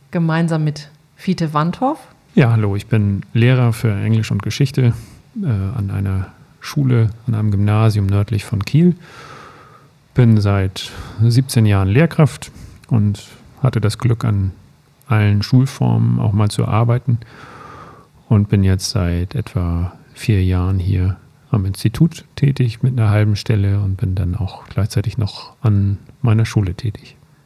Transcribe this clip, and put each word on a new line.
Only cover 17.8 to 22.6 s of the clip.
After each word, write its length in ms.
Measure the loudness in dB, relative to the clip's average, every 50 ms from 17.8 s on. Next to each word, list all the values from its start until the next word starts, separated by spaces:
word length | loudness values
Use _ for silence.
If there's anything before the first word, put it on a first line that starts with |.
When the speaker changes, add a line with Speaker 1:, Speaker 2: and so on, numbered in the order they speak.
| -20 -20 -20 -20 -20 _ _ _ _ _
Speaker 2:
und 200 | 2 2 2 2
bin 160 | 2 2 2
jetzt 260 | 2 0 0 -2 -4
seit 460 | -4 -2 -2 0 -2 -2 -4 -4 -6
etwa 560 | -6 -8 -6 -6 -4 -4 -2 -2 -2 -4 -6 -8 -14 -20 _
vier 320 | -20 -8 -2 0 0 2 2
Jahren 360 | 0 0 0 0 0 -2 -2
hier 360 | 0 0 0 0 0 -2 -2 -4 -12 -20 _ _ _ _
am 120 | -2 -2 -2
Institut 600 | -4 -6 -4 -4 -4 0 2 0 0 0 -8 -18 _ _
tätig 480 | -2 0 0 0 0